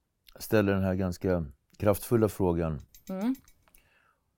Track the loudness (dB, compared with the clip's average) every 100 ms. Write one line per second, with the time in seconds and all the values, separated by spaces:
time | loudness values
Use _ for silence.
0 | _ _ _ -18 0 2 4 2 0 0
1 | -2 -2 0 0 -2 -10 _ -2 0 0
2 | 2 2 2 0 0 0 -2 -4 -10 -20
3 | -12 -6 -4 -6 _ _ _ _ _ _
4 | _ _ _